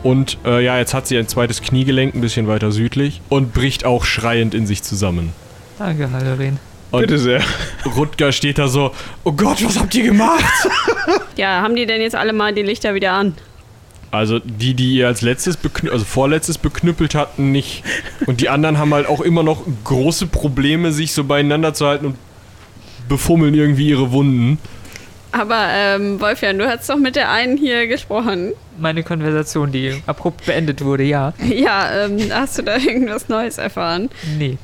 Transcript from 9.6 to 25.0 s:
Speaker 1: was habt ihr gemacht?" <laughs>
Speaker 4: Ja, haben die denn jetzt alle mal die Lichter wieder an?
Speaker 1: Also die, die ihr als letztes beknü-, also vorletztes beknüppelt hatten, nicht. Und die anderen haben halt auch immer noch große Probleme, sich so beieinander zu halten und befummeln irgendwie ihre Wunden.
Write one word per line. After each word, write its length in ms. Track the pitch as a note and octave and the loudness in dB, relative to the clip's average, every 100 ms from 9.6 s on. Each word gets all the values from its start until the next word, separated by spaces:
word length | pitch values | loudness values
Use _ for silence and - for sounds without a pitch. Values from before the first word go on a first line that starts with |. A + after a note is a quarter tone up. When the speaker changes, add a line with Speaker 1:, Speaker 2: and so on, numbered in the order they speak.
| A3+ | 0
Speaker 1:
was 140 | G#3 | 0
habt 160 | - B3 | 0 2
ihr 80 | |
gemacht?" 400 | A#3+ G3+ A3+ E4 - - - - - | 4 4 4 4 2 2 0 0 0
<laughs> 460 | A#4 G5 F#4 - - | 0 0 0 -2 -4
Speaker 4:
Ja, 260 | G3 F#3 | 0 2
haben 140 | G#3+ A#3 | 2 0
die 100 | A3+ | 0
denn 120 | A3+ | 0
jetzt 160 | A3+ A#3 | 0 0
alle 160 | A3 | 0
mal 220 | A3 G#3 | 0 0
die 80 | G#3 | 0
Lichter 320 | G3+ G3+ A3 | -2 -2 -2
wieder 180 | G3 F#3+ | 0 0
an? 200 | F#3 G3+ D#3 - - - - - - - | 2 0 -2 -12 -20 -20 -20 -20 -20 -6
Speaker 1:
Also 280 | G#2+ G#2+ A#2 | -2 0 0
die, 360 | - G#2+ B2 B2+ | -2 -2 0 2
die 200 | B2+ C3 | 2 4
ihr 100 | B2 | 2
als 140 | A#2+ | 2
letztes 360 | A#2 B2+ - E3+ | 0 0 -2 -2
beknü-, 320 | D#3 - - | -4 -4 -2
also 140 | B2 G#2+ | -2 -2
vorletztes 520 | B2+ C3+ D#3 - D#3+ | 0 2 2 -2 -2
beknüppelt 580 | D#3 - F3 E3 D#3 D3+ | -4 0 -2 0 0 0
hatten, 360 | C#3+ - C#3 | -2 0 0
nicht. 320 | C#3 C3+ - - - - - B3+ | 0 -2 -10 -8 -8 -8 -6 -2
Und 120 | A#2+ | 0
die 80 | B2+ | 0
anderen 300 | C#3 D#3 D3+ | 2 2 2
haben 160 | D3+ | 2
halt 160 | D3 C#3+ | 2 2
auch 100 | D3 | 0
immer 240 | F3 E3+ | 2 2
noch 200 | D#3 D#3+ - A#2+ | 2 0 -4 -8
große 440 | A2 B2+ C#3 E3 E3+ | -2 2 2 0 -2
Probleme, 680 | - D3+ C3 C#3 D#3+ E3+ | 0 0 0 2 2 2
sich 180 | D3+ D#3+ | 0 -2
so 120 | - C#3 | -2 0
beieinander 480 | C#3+ C#3+ D3 D#3+ | 2 2 2 0
zu 120 | - D3 | 0 0
halten 180 | C#3+ C#3+ | 0 -2
und 100 | B2+ - - - - - - - - A#2+ | -6 -12 -20 -20 -20 -20 -20 -20 -16 -4
befummeln 440 | C#3 - E3 D3+ D3+ | -2 2 4 6 4
irgendwie 340 | D3+ C#3 D3 | 4 4 4
ihre 220 | C#3 C3 | 2 2
Wunden. 480 | C3 C#3+ B2+ A#2 D3+ - - - - | 4 4 4 2 0 -4 -16 -16 -18